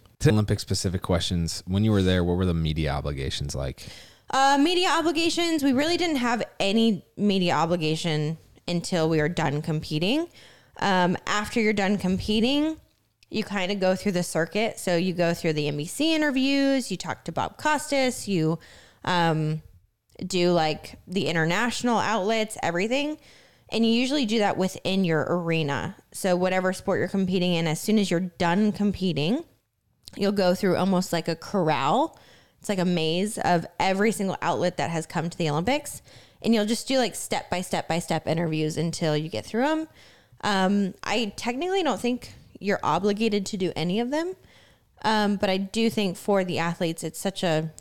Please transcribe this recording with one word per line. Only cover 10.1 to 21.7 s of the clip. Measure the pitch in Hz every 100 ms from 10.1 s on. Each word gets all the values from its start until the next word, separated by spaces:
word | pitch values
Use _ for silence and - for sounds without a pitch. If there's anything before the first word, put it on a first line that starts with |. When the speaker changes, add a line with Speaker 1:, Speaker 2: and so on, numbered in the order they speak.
| 294 339 - - - _ -
Speaker 2:
Um, | 202 185 180 - -
after | 208 208 240
you're | 214
done | 208 190 202
competing, | 180 185 - 214 233 285 311 320 - _ _ _ _
you | -
kinda | 185 196 180
go | 202 185 185
through | 208
the | 175
circuit. | 175 160 165 208 226 -
So | - 170
you | 185
go | 175 170
through | 170 170
the | 151 147
N | 147
B | 165
C | - 311
interviews, | 320 302 262 262 277 277 269 240
you | 185
talk | 165 -
to | -
Bob | 160 92 -
Costas, | 302 294 - 277 262 247 -
you, | 185 160 165 - - - _
um, | - 175 165 160 156 156 - - _ _ _ -
do, | 180 185 175
like, | 175 156 151 - - -
the | 180 135
international | 170 160 185 240